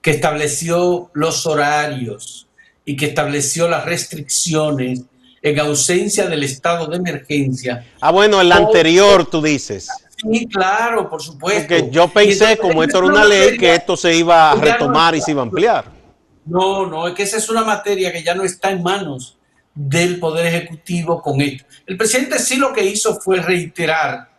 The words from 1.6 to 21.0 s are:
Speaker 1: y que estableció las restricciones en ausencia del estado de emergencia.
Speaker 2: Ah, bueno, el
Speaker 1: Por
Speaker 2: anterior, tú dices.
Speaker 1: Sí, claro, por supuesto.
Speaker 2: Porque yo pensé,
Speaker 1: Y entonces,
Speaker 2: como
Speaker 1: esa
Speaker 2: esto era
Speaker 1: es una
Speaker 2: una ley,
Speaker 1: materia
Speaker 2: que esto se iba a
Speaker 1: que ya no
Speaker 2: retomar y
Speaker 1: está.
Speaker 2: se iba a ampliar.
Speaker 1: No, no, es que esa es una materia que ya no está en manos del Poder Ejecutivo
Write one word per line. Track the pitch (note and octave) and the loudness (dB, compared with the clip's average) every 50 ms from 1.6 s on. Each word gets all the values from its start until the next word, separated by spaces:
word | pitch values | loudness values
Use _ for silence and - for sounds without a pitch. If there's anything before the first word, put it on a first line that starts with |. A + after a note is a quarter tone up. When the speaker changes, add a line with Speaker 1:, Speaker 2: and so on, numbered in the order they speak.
| C#3+ D3 D3+ D3+ D3+ D3 C3+ C3 B2 A2+ G#2 - - - - - _ _ _ _ _ _ _ _ _ | 0 0 0 -2 -2 -4 -6 -8 -8 -10 -10 -14 -16 -18 -20 -20 _ _ _ _ _ _ _ _ _
Speaker 1:
y | - C#3+ | -10 -6
que | C3+ D3+ | -4 -4
estableció | D3 - D#3 D3 C#3+ C#3+ D3 - - - D#3+ E3+ E3+ | -4 -2 -2 -2 -2 -2 -4 -4 -4 -2 -2 0 0
las | E3 D3+ - | 0 -4 -4
restricciones | D#3+ E3+ - - - - D#3+ C#3+ - - - - E3+ D#3 D#3 D3+ D3+ C#3+ C3 B2+ B2+ B2+ B2+ - _ _ _ _ _ _ _ | -6 -6 -6 -8 -10 -12 -14 -8 -6 -6 -4 -4 -2 -2 0 0 0 -2 -4 -4 -6 -6 -8 -10 _ _ _ _ _ _ _
en | - D3 D3 D3 | -4 -2 0 0
ausencia | D3 D3+ D3 C#3+ - - F3 F#3 G#3 G#3 - G#3 F#3 | -2 -2 -2 -2 -2 0 0 0 0 -2 -2 -2 -2
del | F3 D#3+ D3 C#3+ | -2 -2 -4 -4
estado | C3+ C3+ - - E3+ F3 E3+ D#3+ | -6 -8 -4 -4 -2 -2 -2 -4
de | D3 E3 | -6 -6
emergencia. | F3+ F3+ E3+ D3 C#3 - _ D3 C#3+ C#3 C3 B2+ - A#2+ B2+ A#2+ A#2+ - _ _ _ | -6 -6 -6 -8 -10 -8 _ -4 -2 -2 -2 -4 -4 -6 -8 -8 -8 -12 _ _ _
Speaker 2:
Ah, | C3 D3+ | 0 2
bueno, | E3+ F#3+ G#3 G#3+ G#3 G3 | 4 4 4 4 4 4
el | F3+ F3 | 6 6
Speaker 1:
Por | F3 | 6
Speaker 2:
anterior, | F3 - G#3+ A3 F3 D#3+ D#3+ E3+ F3+ G3+ G3+ G3+ F#3 D#3+ | 6 6 4 4 4 4 6 6 6 8 8 6 6 4
tú | - - D3 | 2 -2 -2
dices. | D3 D#3 D3 C3 - - G#2+ F#2+ - - - - _ _ _ - | 0 0 -2 -2 -4 -8 -10 -10 -10 -12 -14 -14 _ _ _ -10
Speaker 1:
Sí, | - G#3+ A3 A#3 A#3+ | -4 -2 -2 -2 -4
claro, | - - G3 F#3 F#3 G3+ A3 A#3 A#3+ A3+ G#3+ F3+ - | -4 -4 -2 0 0 0 -2 -2 -2 -2 -4 -4 -6
por | D#3+ D3+ | -10 -12
supuesto. | - D#3+ D#3 C#3 D#3+ F3+ G#3 G3+ D3 C#3+ E3+ D#3+ | -12 -14 -16 -8 -4 -2 -2 -2 0 0 0 0
Speaker 2:
Porque | - B2 | 0 2
yo | B2+ D#3+ F3 F3 | 2 2 2 4
pensé, | - G#3+ G#3 G3+ | 4 4 4 4
Speaker 1:
Y | G3 F#3+ G#3+ A3 | 6 4 4 4
entonces, | A3 A3 | 4 2
Speaker 2:
como | G#3+ F3+ E3 D#3+ D#3+ | 2 0 2 2 0
Speaker 1:
esa | D3 | 2
Speaker 2:
esto | - | 2
era | F#3 F#3 | 2 2
Speaker 1:
es | F#3+ | 4
una | G3 G#3 | 6 6
Speaker 2:
una | G#3 G#3 | 6 6
ley, | G#3 G3 | 6 6
Speaker 1:
materia | F#3 G#3 B2+ A#2+ | 6 4 4 4
Speaker 2:
que | F#3 E3+ E3 | 4 4 4
esto | E3+ E3+ - F3+ | 2 2 -2 -4
se | - - F3 E3 | 0 0 2 2
iba | E3 E3+ E3+ E3+ E3 D#3+ D#3 | 2 4 6 6 6 8 6
a | D#3 | 4
Speaker 1:
que | - | 4
ya | D3+ | 4
no | D3+ C#3+ | 2 2
Speaker 2:
retomar | A#3+ D#3+ C3+ C3+ D#3 E3 E3+ E3 | 2 0 0 2 2 2 2 2
y | |
Speaker 1:
está. | D3+ A#2 | 0 -2
Speaker 2:
se | D#3 | -2
iba | D3+ C#3 | -2 -2
a | B2+ | -4
ampliar. | A2+ - D#3+ F#3+ A#3+ G#3 C#3 - - - _ _ _ _ _ _ _ _ _ _ | -4 -2 0 2 2 2 0 -2 -8 -20 _ _ _ _ _ _ _ _ _ _
Speaker 1:
No, | D#3 E3+ F3+ F#3 F#3+ G3 G3 F#3+ | -4 -2 0 0 0 0 -2 -4
no, | F3+ D#3 D#3 E3+ | -4 -6 -6 -6
es | F3 F3 | -6 -4
que | G3 G3+ | -4 -6
esa | - A3 | -4 -4
es | A3 A3 A3+ | -4 -4 -2
una | A3+ A3+ A3 | -2 -2 0
materia | G#3+ G#3 G3+ - G#3 G3+ F#3+ F#3 F3 | -2 -4 -4 -2 -4 -2 -2 -2 -4
que | E3 E3+ | -6 -6
ya | D#3 E3+ F3 | -4 -4 -2
no | F#3 F#3+ | -2 -4
está | F3+ - _ - G3 | -6 -6 _ -4 -4
en | G3 F3+ E3+ | -4 -2 -2
manos | F3 G3 G3+ F#3+ D3+ C3+ C3 B2+ - _ _ _ _ _ _ _ _ _ | -4 -4 -4 -6 -10 -12 -12 -14 -18 _ _ _ _ _ _ _ _ _
del | D3 C#3+ C3+ C#3 E3+ F3 F3+ F3+ F3 | -10 -6 -2 0 0 0 0 -2 -4
Poder | E3+ D#3+ D#3 E3 E3+ | -4 -4 -2 -2 -2
Ejecutivo | E3+ E3 E3+ E3 - E3 - _ - F3 E3+ | -2 -2 -4 -6 -8 -18 -20 _ -8 -6 -6